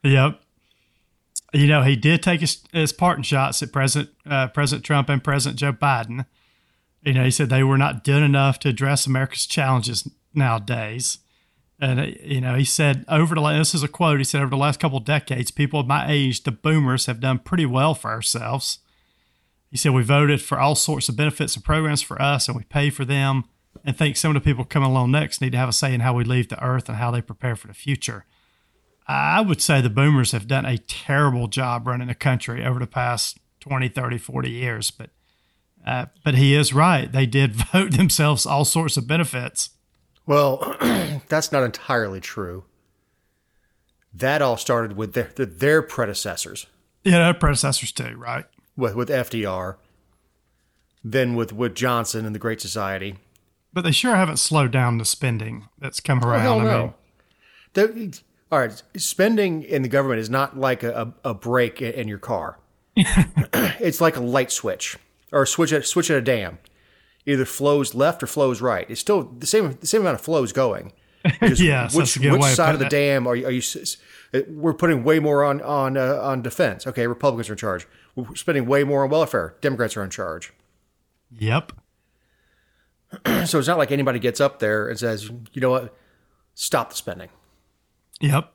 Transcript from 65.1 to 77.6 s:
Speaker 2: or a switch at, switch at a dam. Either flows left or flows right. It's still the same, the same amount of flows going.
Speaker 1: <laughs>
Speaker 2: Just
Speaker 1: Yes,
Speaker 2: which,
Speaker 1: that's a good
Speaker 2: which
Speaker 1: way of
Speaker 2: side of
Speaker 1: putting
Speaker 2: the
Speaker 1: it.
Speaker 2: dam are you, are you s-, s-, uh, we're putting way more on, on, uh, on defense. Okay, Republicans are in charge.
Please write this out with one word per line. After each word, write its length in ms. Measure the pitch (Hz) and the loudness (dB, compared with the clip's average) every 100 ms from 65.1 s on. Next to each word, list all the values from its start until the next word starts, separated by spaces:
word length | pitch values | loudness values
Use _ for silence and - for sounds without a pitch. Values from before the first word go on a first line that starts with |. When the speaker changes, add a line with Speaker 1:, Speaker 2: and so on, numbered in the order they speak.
| _ _ | _ _
Speaker 2:
or 100 | 147 | 0
a 40 | 135 | 2
switch 260 | - 160 | 2 2
at, 120 | 151 - | 2 0
switch 240 | 180 165 | -2 2
at 60 | 143 | 0
a 60 | |
dam. 360 | 120 120 90 85 _ _ _ _ _ _ - | 2 -2 -2 -12 _ _ _ _ _ _ -2
Either 200 | 139 131 | 0 0
flows 480 | - 143 147 135 | 0 2 2 0
left 280 | 117 147 170 | 0 0 0
or 40 | 127 | -6
flows 340 | - 135 113 | 0 0 0
right. 240 | 123 98 - | -2 -2 -4
It's 100 | 113 | -8
still 220 | - 202 | 0 0
the 240 | 127 120 143 | -2 -8 0
same, 260 | 214 175 127 | 0 0 -4
the 60 | - | -2
same 160 | 220 | 0
amount 140 | 185 123 | 0 -2
of 40 | |
flows 320 | - 160 120 | -2 -2 0
going. 400 | - 127 98 - _ _ _ | 0 0 -2 -10 _ _ _
Speaker 1:
<laughs> 240 | 170 - | -2 4
Speaker 2:
Just 160 | 226 - | 4 6
Speaker 1:
Yes, 340 | 175 135 117 | 4 2 0
Speaker 2:
which, 100 | 151 135 | 0 0
Speaker 1:
that's 20 | 131 | 2
a 20 | |
good 140 | 139 | 4
Speaker 2:
which 100 | 139 | 4
Speaker 1:
way 80 | 139 | 4
of 40 | |
Speaker 2:
side 200 | 131 160 | 4 4
of 60 | 156 | 2
Speaker 1:
putting 100 | 139 | 0
Speaker 2:
the 60 | 143 | 2
Speaker 1:
it. 120 | 143 | 2
Speaker 2:
dam 180 | 139 123 | 2 0
are 80 | |
you, 120 | 120 131 | -2 0
are 40 | |
you 80 | 127 | -2
s-, 160 | - 107 | -4 -8
s-, 200 | - - - - - | -10 -12 -16 -20 -4
uh, 60 | 131 139 | -2 -2
we're 260 | 156 160 | -2 -2
putting 280 | - 170 143 | 2 2 2
way 140 | 123 156 | 4 4
more 220 | 151 143 | 4 4
on, 200 | 143 139 | 4 0
on, 340 | 139 143 135 135 | -2 0 0 0
uh, 240 | 127 139 | 0 0
on 200 | 135 131 | -2 -4
defense. 440 | 123 - 151 92 135 | -6 0 -2 0 -8
Okay, 200 | 123 117 | -2 -2
Republicans 420 | 120 143 117 110 | 0 0 0 -6
are 60 | |
in 40 | |
charge. 300 | 104 | -6